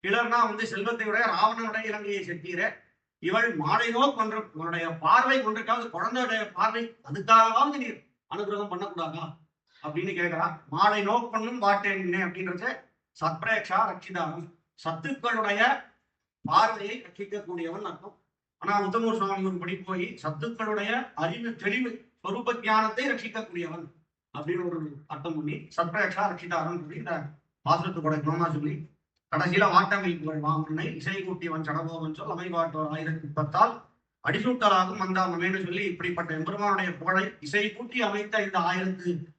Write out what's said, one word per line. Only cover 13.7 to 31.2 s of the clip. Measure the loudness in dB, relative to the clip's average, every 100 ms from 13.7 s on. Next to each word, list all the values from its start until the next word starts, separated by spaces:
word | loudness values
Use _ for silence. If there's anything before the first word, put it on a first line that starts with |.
| 2 2
ரட்சிதாரம், | -2 -8 -4 -4 -4 -12 -18 _ _
சத்துக்களுடைய | -6 -4 -4 -2 -2 0 0 4 4 2 -4 _ _ _ _ _ 4
பார்வையை | 6 6 2 -6 -8
ரட்சிக்கக்கூடியவன் | -10 -12 -8 -8 -6 -6 -6 -6 -8
அர்த்தம். | -10 -16 -20 _ _ _ _
ஆனா | 0 2
உத்தமூர் | 2 2 2 2
சுவாமி | 0 0 -2
ஒரு | -2
படி | -4 -6
போய் | -4 -4 -4 -6
சத்துக்களுடைய | -8 -6 -6 -4 -2 -2 0 -2 -4 -4
அறிவு | -4 -2 -6 -4
தெளிவு | -2 -2 -2 -6 -16
ஸ்வரூப | _ -6 -2 -2 -2
ஞானத்தை | 2 4 2 0 -2
ரட்சிக்கக்கூடியவன் | -2 -4 -8 -8 -6 -6 -8 -12 _ _ _ _
அப்படின்னு | -8 -4 -2 -2
ஒரு | -4 -6 -10 -12
அர்த்தம் | -8 -6 -4
பண்ணி | -4 -6 -6
சத்ரேஷா | -2 0 0 0 0 -2
ரட்சிதாரம் | -2 -2 -2 0 -4
சொல்லி | -6 -10
இந்த | -4 -4 -6 -14 _ _ 2
பாசுரத்துக்கூட | 2 2 0 0 2
குணமா | 0 0 0
சொல்லி | 0 -2 -4 -10 _ _ _ _
கடைசியில | 0 2 4 6
வாட்டமை | 6 6 2 0
புகழ் | -2 -2 -2
வாமுனை | 0 0 0 -2 -2 -4
இசை | -4
கூட்டியவன் | -4